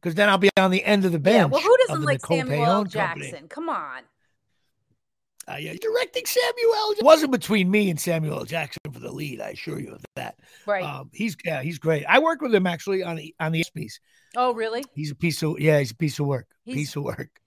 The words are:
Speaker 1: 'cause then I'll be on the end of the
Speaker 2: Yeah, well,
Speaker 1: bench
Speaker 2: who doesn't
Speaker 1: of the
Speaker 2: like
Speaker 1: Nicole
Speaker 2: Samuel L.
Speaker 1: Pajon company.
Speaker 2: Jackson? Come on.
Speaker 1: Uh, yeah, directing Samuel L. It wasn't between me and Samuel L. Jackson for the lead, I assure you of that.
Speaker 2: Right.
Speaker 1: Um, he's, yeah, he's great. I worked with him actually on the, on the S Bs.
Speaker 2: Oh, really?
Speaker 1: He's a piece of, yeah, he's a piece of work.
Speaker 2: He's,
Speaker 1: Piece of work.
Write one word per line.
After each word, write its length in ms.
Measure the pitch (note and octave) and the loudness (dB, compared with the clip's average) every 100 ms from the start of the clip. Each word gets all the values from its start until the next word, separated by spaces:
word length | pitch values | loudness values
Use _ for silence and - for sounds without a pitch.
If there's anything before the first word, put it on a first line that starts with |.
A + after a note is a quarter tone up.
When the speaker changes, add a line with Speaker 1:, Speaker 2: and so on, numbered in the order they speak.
Speaker 1:
'cause 140 | F3+ | -4
then 140 | E3 G#3 | 2 4
I'll 100 | G3 | 6
be 120 | G3 G3 | 4 4
on 140 | F#3+ | 4
the 140 | F#3 | 2
end 200 | - G#3 | 4 4
of 80 | F#3 | 4
the 80 | E3 | 2
Speaker 2:
Yeah, 200 | D3 A3+ | 4 6
well, 160 | D#3 C#4 | 6 2
Speaker 1:
bench 40 | |
Speaker 2:
who 120 | F#4+ B4+ | 6 6
doesn't 180 | B4+ - | 6 2
Speaker 1:
of 40 | |
the 60 | D4+ | 0
Speaker 2:
like 160 | C4+ | -2
Speaker 1:
Nicole 160 | - E3 | 0 0
Speaker 2:
Samuel 260 | - C#3+ | 0 0
L. 200 | F3 G3 | 2 2
Speaker 1:
Pajon 80 | G3+ | 0
company. 340 | G#3+ F#3+ E3 C#3+ | -2 -4 -4 -10
Speaker 2:
Jackson? 180 | D#3+ D3+ | -14 -16
Come 200 | - E4 | -10 -6
on. 340 | A3+ D3+ C3 - _ _ _ _ _ _ _ _ _ _ _ _ _ - | -6 -6 -12 -16 _ _ _ _ _ _ _ _ _ _ _ _ _ -14
Speaker 1:
Uh, 80 | C#3 | -12
yeah, 160 | D#3 F#4 | -12 -8
directing 440 | A4 A4+ B4+ B4+ | -4 -2 -2 -6
Samuel 500 | B4 B4 A#4+ A#4+ A4+ | -2 0 0 0 0
L. 180 | A4 G#4+ | 2 0
It 120 | G#4 | 2
wasn't 280 | B3+ D#4 D4+ | 6 6 6
between 380 | B3+ - G#3+ F3+ | -2 0 0 4
me 200 | G#3+ G3 | 2 2
and 100 | D#3 | -2
Samuel 380 | - E3 D#3 C3+ | -2 -2 -2 -6
L. 60 | |
Jackson 360 | - D#3+ D3 - D#3 | -6 -6 -8 -10 -14
for 80 | A#2+ | -12
the 100 | B2 | -12
lead, 300 | C#3 D3+ A#2 | -10 -10 -8
I 100 | G#2 | -12
assure 300 | - - D3 | -12 -10 -10
you 120 | C#3 | -12
of 120 | - - - | -16 -16 -12
that. 220 | B2+ - _ - - | -12 -14 _ -16 -4
Speaker 2:
Right. 180 | G3+ | -4
Speaker 1:
Um, 260 | E3 C#3 C3 | -4 -10 -16
he's, 240 | - A3 D#3 | -6 -6 -6
yeah, 180 | F3 D3 | -6 -4
he's 160 | C#3+ D#3+ | -6 -4
great. 260 | D#3 D#3 D3 | -2 -2 4
I 140 | A3 | 4
worked 220 | D#4+ D#4+ | 4 -2
with 120 | C#4 | 2
him 120 | G#3+ F#3 | 2 2
actually 360 | E3+ - F#3+ | -2 -4 -4
on 140 | F3 E3 | -4 -8
the, 180 | D3+ _ | -10 _
on 120 | D#3+ | -2
the 80 | D#3+ | -2
S 100 | E3 - | -2 -8
Bs. 180 | C3 - _ _ _ A3+ | -14 -16 _ _ _ -2
Speaker 2:
Oh, 180 | B3+ | 0
really? 300 | A3+ A3 A#3 - | 0 -4 -6 -8
Speaker 1:
He's 160 | C#3+ D3+ | -8 -8
a 60 | C#3+ | -2
piece 260 | E3+ D3 | -2 -2
of, 160 | D#3 E3 | -4 2
yeah, 200 | D3+ D3+ | 4 4
he's 120 | C3+ | 2
a 60 | - | -2
piece 220 | D#3 C3+ | -4 -2
of 80 | C#3+ | -4
work. 220 | C3 G#2+ _ | -4 -8 _
Speaker 2:
He's, 100 | - | -10
Speaker 1:
Piece 220 | B3+ D3 D3 | -6 -6 -6
of 60 | |
work. 380 | C#3+ - - _ | -8 -8 -12 _